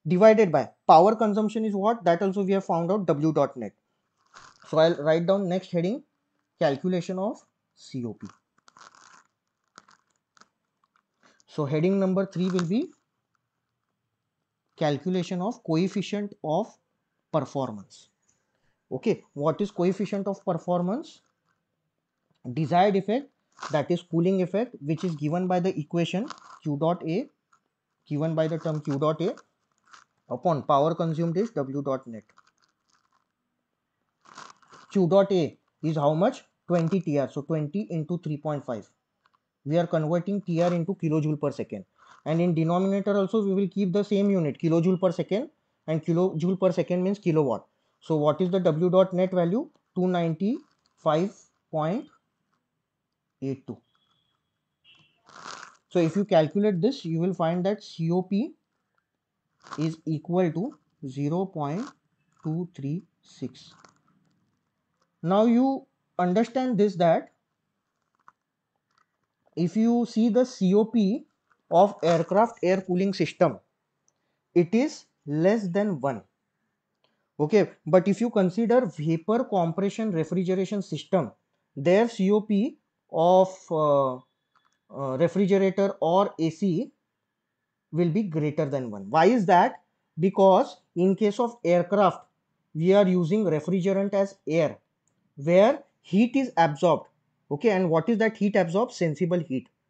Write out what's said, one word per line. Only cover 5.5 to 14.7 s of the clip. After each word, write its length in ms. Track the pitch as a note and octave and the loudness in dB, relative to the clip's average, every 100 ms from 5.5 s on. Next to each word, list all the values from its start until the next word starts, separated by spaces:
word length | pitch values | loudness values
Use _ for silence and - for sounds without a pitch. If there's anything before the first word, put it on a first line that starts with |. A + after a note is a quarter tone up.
next 200 | F#3 F#3 | -4 -4
heading, 320 | F3 F3 C4 - _ _ _ _ _ | -4 -2 -4 -10 _ _ _ _ _
calculation 600 | D#3+ C#3 F#3 F#3 E3+ F#3 | -2 0 -2 -4 -4 -6
of 260 | G3 D4 _ _ _ | -6 -8 _ _ _
C 300 | _ - C3+ A#2 | _ -14 -10 -8
O 80 | |
P. 120 | G#2 G2+ - _ _ _ _ - _ - - _ _ _ _ _ - _ _ _ _ _ _ _ _ _ _ _ _ _ _ _ _ _ | -10 -16 -18 _ _ _ _ -20 _ -20 -20 _ _ _ _ _ -20 _ _ _ _ _ _ _ _ _ _ _ _ _ _ _ _ _
So 200 | - D3 | -8 -4
heading 340 | D#3 F3 G3 | 0 0 0
number 240 | F#3+ F#3 | 0 0
three 240 | F#3+ E3 F#3 | -2 -4 -2
will 200 | F#3 E3+ | -2 -2
be 160 | G#3 F4+ - _ _ _ _ _ _ _ _ _ _ _ _ _ _ _ _ _ | -2 -4 -10 _ _ _ _ _ _ _ _ _ _ _ _ _ _ _ _ _